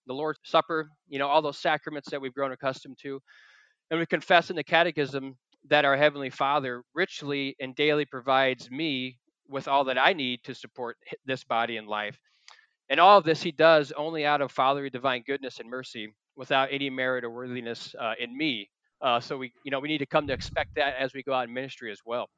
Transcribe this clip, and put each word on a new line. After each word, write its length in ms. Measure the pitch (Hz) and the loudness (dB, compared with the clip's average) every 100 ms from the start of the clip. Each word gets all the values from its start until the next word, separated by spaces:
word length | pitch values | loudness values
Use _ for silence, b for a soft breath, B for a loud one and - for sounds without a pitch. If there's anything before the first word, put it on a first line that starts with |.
| - | -10
the 80 | |
Lord's 260 | 131 156 147 | -6 -6 -6
Supper, 460 | - 165 - 160 156 _ _ | 0 0 2 -2 -6 _ _
you 100 | 139 | -4
know, 100 | 139 | 2
all 140 | 156 | 2
those 160 | 151 139 | 2 -2
sacraments 520 | 170 151 160 147 - | 0 -2 -2 -12 -8
that 100 | 143 | -8
we've 140 | 135 | -8
grown 180 | 139 135 | -4 -4
accustomed 440 | 127 135 131 139 127 | -4 -4 -4 -8 -14
to. 180 | 143 135 - b b b b b - | -12 -12 -14 b b b b b -4
And 100 | 165 | -4
we 60 | 165 | 0
confess 440 | 165 - 175 165 | -2 4 4 4
in 60 | 175 | -2
the 80 | |
catechism 720 | - 170 170 151 135 135 135 131 _ _ 139 | 2 4 4 2 -2 -4 -8 -14 _ _ 2
that 160 | 147 | 4
our 120 | 143 139 | 6 6
Heavenly 340 | 151 143 131 | 4 4 -6
Father 520 | - 139 147 131 123 - | -2 0 0 -2 -6 -6
richly 600 | 160 185 - 143 143 135 139 | -4 -4 -4 -6 -4 -4 -6
and 140 | 131 127 | -8 0
daily 280 | 151 151 | 2 2
provides 680 | 143 131 127 131 135 127 - | 0 -4 0 2 2 0 -6
me 480 | 131 160 131 127 123 _ _ _ | -6 -4 -4 -6 -12 _ _ _
with 200 | 139 143 | -8 0
all 160 | 139 | 2
that 140 | 135 127 | 2 4
I 140 | 151 | 4
need 280 | 175 127 123 | 2 -2 -4
to 100 | - | -8
support 420 | 123 120 - 117 - - | -14 -14 -12 -12 -12 -14
h-, 120 | - | -12
this 200 | 131 131 | -6 -6
body 320 | - 113 117 113 | -2 -2 0 -4
and 100 | 107 | -6
life. 320 | 107 104 - _ b b b b b - | -6 -6 -10 _ b b b b b -2
And 100 | 143 | 6
all 200 | 185 202 | 10 10
of 60 | |
this 180 | 156 156 | 8 0
he 100 | 175 | -2
does 400 | 147 160 160 139 | 4 6 6 4
only 320 | 147 156 160 | -4 -6 -2
out 160 | 147 147 | 0 2
of 100 | 131 | 0
fatherly 400 | - 131 143 139 | 0 2 2 -2
divine 320 | 127 131 123 117 | -4 -2 -2 -4
goodness 340 | 139 131 - | -6 -6 -12
and 80 | 113 | -10
mercy, 460 | 127 127 120 107 110 _ - | -10 -10 -12 -12 -14 _ -14
without 320 | 127 135 135 | 0 0 2
any 200 | 139 139 | -2 -4
merit 340 | 131 127 127 | -2 -2 -2
or 60 | 120 | -4
worthiness, 640 | 117 127 123 117 117 - - | -10 -10 -8 -8 -8 -12 -6
uh, 140 | 117 110 | -6 -4
in 180 | 120 127 | -6 -4
me. 320 | 156 113 98 _ _ _ | -2 -2 -8 _ _ _
Uh, 200 | 135 120 | 0 0
so 180 | - 143 | -2 -8
we, 140 | 127 _ | -10 _
you 60 | 139 | -6
know, 100 | 135 | -4
we 80 | 147 | -2
need 100 | 151 | -4
to 80 | 139 | 0
come 200 | 156 147 | 0 0
to 80 | |
expect 400 | 127 - 160 143 151 | -4 -6 -6 -4 -2
that 180 | 143 131 | -2 -2
as 160 | 131 | -6
we 80 | 139 | -6
go 100 | 139 | -4
out 160 | 131 120 | -2 -2
in 60 | |
ministry 360 | 123 135 - 117 | -6 -10 -10 -12
as 100 | 101 | -12
well. 240 | 113 120 98 | -8 -6 -6